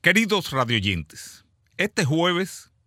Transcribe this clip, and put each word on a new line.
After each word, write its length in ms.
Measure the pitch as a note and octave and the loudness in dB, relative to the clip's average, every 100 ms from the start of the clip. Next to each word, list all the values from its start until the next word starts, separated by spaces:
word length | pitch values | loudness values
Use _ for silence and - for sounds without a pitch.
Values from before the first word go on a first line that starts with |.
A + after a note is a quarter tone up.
Queridos 500 | E3+ F#3 A3 G3+ - | 4 4 2 0 -2
radioyentes, 920 | C3+ A#2+ A2+ G2 F2+ D2+ - - - _ _ _ - | -2 0 0 0 -2 -6 -16 -20 -20 _ _ _ -4
este 280 | G3 - | -4 0
jueves 680 | D3 D#3 F3 F3 F#3 - - _ | 0 2 2 0 -2 -8 -20 _